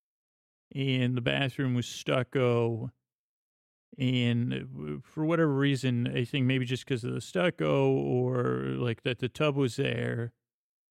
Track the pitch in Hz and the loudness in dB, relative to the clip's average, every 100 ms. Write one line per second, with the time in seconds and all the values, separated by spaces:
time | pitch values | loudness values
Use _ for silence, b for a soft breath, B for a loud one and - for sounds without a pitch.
0 | _ _ _ _ _ _ _ 143 135 127 | _ _ _ _ _ _ _ -4 0 2
1 | 123 127 123 139 135 - 131 123 117 - | 2 2 0 0 -2 -2 0 0 -2 -6
2 | - 139 120 139 123 120 117 113 127 - | -2 0 0 2 2 4 0 -2 -8 -12
3 | _ _ _ _ _ _ _ _ _ - | _ _ _ _ _ _ _ _ _ -2
4 | 127 127 120 117 127 131 131 135 151 147 | 0 2 2 2 0 -4 -8 -10 -8 -10
5 | - - 156 165 160 135 139 135 131 120 | -10 -4 0 4 4 4 2 2 0 0
6 | 127 135 120 147 127 131 123 127 - 127 | 0 -2 -2 0 2 2 0 -4 -2 -4
7 | 127 127 - 185 175 - 151 143 135 135 | -2 -6 -4 0 0 0 2 4 4 2
8 | 139 127 127 127 127 127 135 131 123 113 | 2 0 0 0 0 -2 -2 -2 -2 -2
9 | 131 120 123 - 151 139 135 123 135 120 | -4 -4 -6 0 0 2 -2 0 -2 -2
10 | 120 120 117 - _ _ _ _ _ | -4 -4 -8 -12 _ _ _ _ _